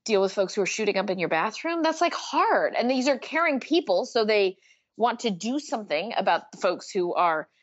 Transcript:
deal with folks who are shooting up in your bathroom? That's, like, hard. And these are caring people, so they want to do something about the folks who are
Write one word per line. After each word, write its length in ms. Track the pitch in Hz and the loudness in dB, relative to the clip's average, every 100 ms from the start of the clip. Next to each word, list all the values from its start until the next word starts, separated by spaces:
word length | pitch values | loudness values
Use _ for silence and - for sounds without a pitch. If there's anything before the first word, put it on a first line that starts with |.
| - | 0
deal 160 | 202 | 2
with 100 | 190 | 2
folks 220 | 208 190 | 2 -2
who 80 | - | 0
are 40 | 185 | -2
shooting 300 | - 208 196 | 0 0 0
up 140 | 196 | -2
in 80 | 190 | -2
your 100 | 160 | 0
bathroom? 540 | 165 190 - 320 339 | 0 -2 -4 -4 0
That's, 180 | 320 320 | 0 2
like, 140 | 349 | 0
hard. 600 | - - 294 415 254 156 | -2 -4 0 2 2 2
And 160 | - 233 | 0 0
these 180 | 262 254 | 2 2
are 100 | 262 | 0
caring 420 | - 311 330 269 | -2 0 0 0
people, 460 | - 330 294 180 254 | 0 0 2 0 0
so 180 | 233 | 0
they 320 | 214 214 196 190 _ _ _ - | 2 4 2 0 _ _ _ -2
want 220 | 233 233 | 0 0
to 100 | 240 | -2
do 280 | 180 214 277 | -4 -4 -4
something 540 | 285 247 202 151 202 - | -4 -6 -4 -4 -2 -2
about 340 | 196 165 - | 0 0 -2
the 60 | - | -4
folks 320 | 190 180 - | -2 -2 -4
who 240 | 196 175 | -4 -2
are 340 | 160 175 156 143 _ | 2 2 2 -4 _